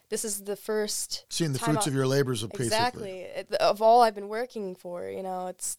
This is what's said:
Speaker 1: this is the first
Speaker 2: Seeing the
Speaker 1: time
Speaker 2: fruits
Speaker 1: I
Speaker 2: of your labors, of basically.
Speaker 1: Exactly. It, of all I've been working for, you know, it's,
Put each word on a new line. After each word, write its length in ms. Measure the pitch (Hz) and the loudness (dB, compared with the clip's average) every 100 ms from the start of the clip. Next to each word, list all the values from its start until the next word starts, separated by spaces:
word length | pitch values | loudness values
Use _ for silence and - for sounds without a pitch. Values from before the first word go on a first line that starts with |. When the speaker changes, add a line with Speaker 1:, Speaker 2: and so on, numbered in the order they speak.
| - | -8
Speaker 1:
this 140 | 214 226 | -6 -4
is 180 | 202 | -6
the 120 | 196 202 | -6 -8
first 680 | - 214 208 - - - - | -2 -2 -2 -4 -6 -8 -8
Speaker 2:
Seeing 220 | - 165 | -2 -2
the 40 | 131 | 0
Speaker 1:
time 120 | 147 | 0
Speaker 2:
fruits 120 | 156 185 | 0 0
Speaker 1:
I 40 | |
Speaker 2:
of 40 | 135 | 2
your 100 | 131 | 2
labors, 360 | 139 127 117 | 2 2 0
of 80 | 110 | -6
basically. 160 | 202 170 | -4 0
Speaker 1:
Exactly. 540 | 220 247 240 202 185 | 2 0 -2 -10 -10
It, 300 | 185 - 196 | -10 -10 -6
of 260 | 208 165 202 | 0 2 6
all 200 | 220 240 | 8 8
I've 120 | 226 | 8
been 140 | 208 202 | 4 -8
working 460 | 214 247 226 190 180 | -6 -6 -6 -8 -8
for, 320 | 180 175 190 | -12 -8 -8
you 140 | 196 | -6
know, 240 | 190 185 185 | -6 -6 -8
it's, 280 | 185 - | -8 -10